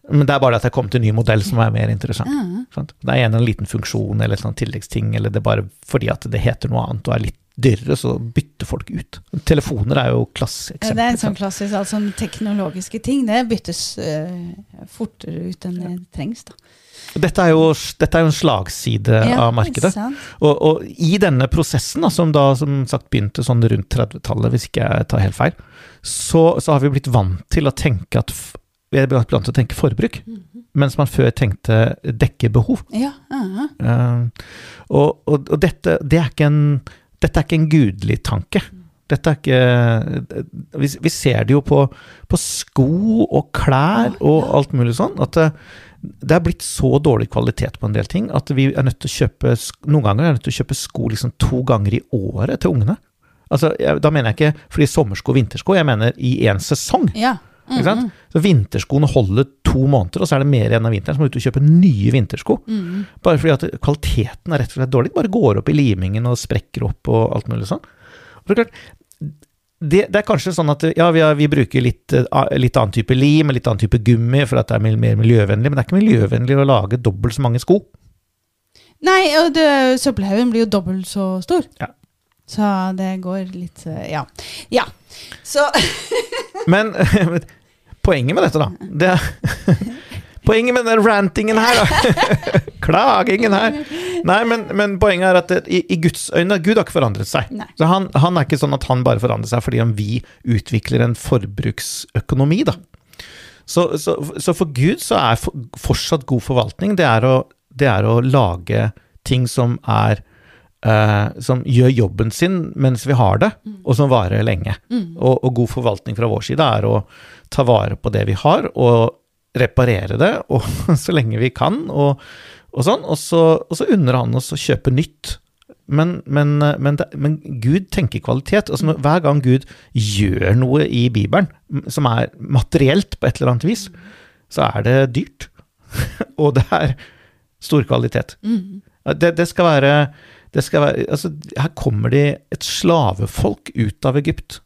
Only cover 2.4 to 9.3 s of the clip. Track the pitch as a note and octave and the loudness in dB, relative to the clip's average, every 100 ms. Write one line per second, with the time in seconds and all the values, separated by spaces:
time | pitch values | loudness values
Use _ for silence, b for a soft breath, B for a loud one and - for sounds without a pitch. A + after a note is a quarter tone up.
2.4 | F#3 F#3 B3+ - D3+ _ B2+ C3 A#2 A2+ | -4 -6 -8 -10 -12 _ -4 0 2 2
3.4 | A#2+ - G2 A2+ G#2+ A2 G#2 G#2+ A2 G#2+ | 0 -2 -6 -6 -6 -6 -4 -2 -2 -2
4.4 | A2 G#2+ A2 - - A#2 G#2+ G#2+ G#2+ G#2 | -6 -6 -6 -8 -8 -6 -2 -2 -2 -2
5.4 | G#2 G#2+ G2 _ - - A2 - - G#2 | 0 -2 -4 _ -6 -4 -2 -4 -4 -2
6.4 | A#2+ A#2 - A#2+ A#2 A2+ - A2+ G#2+ - | -2 -2 -4 -4 -4 -6 -4 -4 -4 -10
7.4 | _ - A#2 G#2+ B2+ C#3+ B2+ B2 A#2 C3 | _ 0 0 0 -2 -4 -2 -6 -4 -6
8.4 | - _ - B2+ - A2+ - - - | -6 _ -10 -10 -8 -12 -12 -18 -12